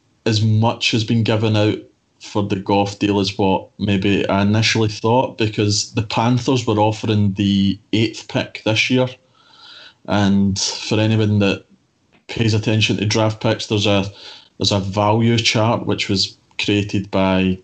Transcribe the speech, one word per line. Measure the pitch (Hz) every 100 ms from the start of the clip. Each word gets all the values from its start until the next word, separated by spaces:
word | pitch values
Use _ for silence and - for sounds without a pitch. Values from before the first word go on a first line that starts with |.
| _ _ 113
as | 107
much | 107 107 117 - -
has | 117
been | 107 117
given | 107 110 110 107
out | 107 - - _ _ _
for | - 104
the | 98 98
Goff | 95 101 101 -
deal | 101 101
as | 98 -
what | 98 98 - -
maybe | 104 98 101 92 -
I | 98
initially | 101 107 113 113 107
thought, | 107 113 123 127 -
because | 107 110 104 101 -
the | -
Panthers | 107 - 117 123 143 127 113
were | 107
offering | 107 107 110 104 101
the | 98 101 98 98 95 -
eighth | 110 120 - -
pick | 120 - -
this | 107 110 -
year. | 127 127 - _ _ _ - - - - _ -
And | 101 98 98 98 95
for | - - - 107
anyone | 110 110 107 104
that | 98 - - _ _ _ _ _ -
pays | - 113
attention | 107 117 110 107 98
to | 104
draft | 110 107 107
picks, | 117 - -
there's | 107 104
a, | 101 98 - - - - -
there's | 101
a | 101
value | 95 101 104 113 117 117
chart | - 117 110 104 92
which | 95 -
was | 95 - - _ -
created | - 104 101 104 95
by | 98 95 92 92 92